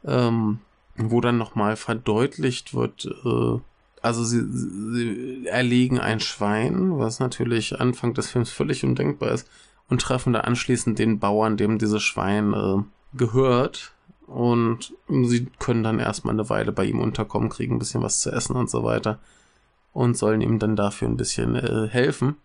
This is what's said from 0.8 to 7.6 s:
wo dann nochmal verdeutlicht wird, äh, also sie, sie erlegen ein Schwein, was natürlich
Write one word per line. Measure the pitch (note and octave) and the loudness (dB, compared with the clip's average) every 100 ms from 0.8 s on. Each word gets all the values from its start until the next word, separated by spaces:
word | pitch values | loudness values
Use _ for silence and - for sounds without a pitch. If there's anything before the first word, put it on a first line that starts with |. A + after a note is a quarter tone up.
| _ - | _ -6
wo | A2+ A#2 | 0 2
dann | A#2+ A#2+ | 4 0
nochmal | A2 A2+ G#2 G#2+ | 0 0 0 0
verdeutlicht | - A2 - G#2+ C3+ - - B2+ - | -4 -4 0 2 0 0 -4 -4 -6
wird, | B2+ A#2 - - - | -4 -4 -4 -12 -6
äh, | A#2+ A#2+ A#2+ A#2 - _ _ _ | -2 0 2 -2 -6 _ _ _
also | - A#2 | -2 -2
sie, | A#2 A#2 A2 | 0 0 0
sie | - - F2+ A2 A#2+ A#2 A2+ C3 C3 F2 | -4 -6 -8 -6 -4 -2 -4 -8 -8 -4
erlegen | A#2+ B2 B2 B2+ B2+ | 0 2 4 4 2
ein | - A2 | 0 -2
Schwein, | - - G2+ G#2+ A#2+ F#3 F#3 D#3 | -4 -2 0 2 0 2 0 0
was | A2+ - | -2 -2
natürlich | B2+ - B2 A#2 | -4 -2 0 0